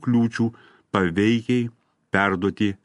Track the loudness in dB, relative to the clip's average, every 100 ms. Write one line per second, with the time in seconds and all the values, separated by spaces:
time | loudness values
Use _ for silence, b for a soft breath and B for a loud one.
0 | 0 0 0 0 -4 b b b b 0
1 | 0 2 2 0 0 -2 -2 -10 _ _
2 | _ 0 2 0 -2 -2 -4 -4